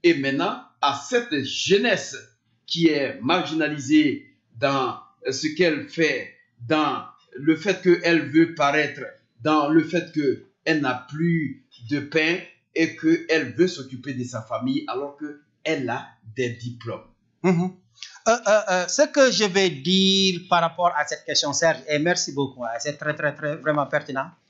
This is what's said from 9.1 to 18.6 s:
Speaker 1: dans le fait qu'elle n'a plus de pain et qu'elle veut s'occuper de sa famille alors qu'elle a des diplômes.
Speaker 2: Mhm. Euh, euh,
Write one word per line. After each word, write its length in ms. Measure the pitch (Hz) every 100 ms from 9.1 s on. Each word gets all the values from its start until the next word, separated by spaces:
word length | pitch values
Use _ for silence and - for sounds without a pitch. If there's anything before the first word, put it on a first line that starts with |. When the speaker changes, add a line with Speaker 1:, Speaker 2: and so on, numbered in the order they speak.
| - _ _
Speaker 1:
dans 280 | 151 156 147
le 160 | 160
fait 280 | 151 175 -
qu'elle 680 | 156 143 113 - _ - 156
n'a 260 | 135 123 -
plus 580 | 151 170 165 135 - _ - 117
de 120 | 151
pain 380 | 143 160 156 180 - _ _
et 220 | 147 160 -
qu'elle 580 | 160 165 - 160 131
veut 140 | 101 180
s'occuper 440 | 151 131 131 143
de 100 | 123
sa 180 | 123 120
famille 420 | - 117 127 139 -
alors 280 | 123 143 143
qu'elle 720 | 147 147 _ _ 156 151 123
a 180 | 127 - _ 110 107
des 140 | 120
diplômes. 560 | 117 120 - 113 135 - _ _ _
Speaker 2:
Mhm. 340 | 180 170 185 - _ _ - - -
Euh, 20 | 233 208
euh, 140 | 214